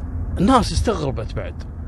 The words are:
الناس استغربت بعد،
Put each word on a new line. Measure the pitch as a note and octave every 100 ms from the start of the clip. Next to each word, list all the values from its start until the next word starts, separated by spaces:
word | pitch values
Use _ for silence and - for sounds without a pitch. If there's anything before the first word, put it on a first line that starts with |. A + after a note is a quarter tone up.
| - - - -
الناس | F#3+ C4 -
استغربت | E3 - F3+ C#3+ A2+ G#2+ A2
بعد، | F2+ - - -